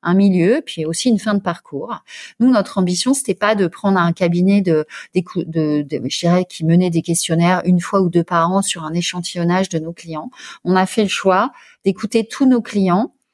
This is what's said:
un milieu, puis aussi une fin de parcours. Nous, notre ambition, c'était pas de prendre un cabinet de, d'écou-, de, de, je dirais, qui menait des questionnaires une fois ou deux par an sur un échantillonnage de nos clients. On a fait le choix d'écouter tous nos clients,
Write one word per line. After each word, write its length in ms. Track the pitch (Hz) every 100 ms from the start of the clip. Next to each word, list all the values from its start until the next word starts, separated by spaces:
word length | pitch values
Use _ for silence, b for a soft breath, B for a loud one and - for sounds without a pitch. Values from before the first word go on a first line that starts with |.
un 120 | 170
milieu, 500 | 190 196 180 175 277 -
puis 200 | - 156
aussi 240 | 170 254
une 100 | 214
fin 140 | 214
de 80 | 202
parcours. 640 | 190 175 - 139 196 208 - B B B
Nous, 100 | 247
notre 280 | 240 190 -
ambition, 360 | 180 180 254
c'était 220 | 269 - 180
pas 200 | 208 214
de 120 | 180
prendre 320 | - 196 190
un 140 | 170
cabinet 480 | 170 175 175 185 202
de, 240 | 180 156 151 B B
d'écou-, 300 | 185 175 180
de, 380 | 156 160 151 147
de, 200 | 147 143 123
je 120 | -
dirais, 260 | 170 180 185
qui 160 | -
menait 260 | 160 170 185
des 120 | 170
questionnaires 600 | 160 170 - 165 170 180 175
une 160 | 180
fois 180 | 175 196
ou 100 | 180
deux 140 | 175
par 260 | 165 170 165
an 120 | 190
sur 240 | 202 175 156
un 80 |
échantillonnage 760 | 165 170 180 175 180 170 180 190
de 120 | 165
nos 120 | 160
clients. 380 | 170 165 156 160 B B B
On 140 | 170 185
a 80 | 190
fait 180 | -
le 60 | 202
choix 420 | - 190 185 254 B B B
d'écouter 420 | 196 185 214 226 220
tous 200 | - 262
nos 160 | 247
clients, 500 | - 208 185 180 302 _ _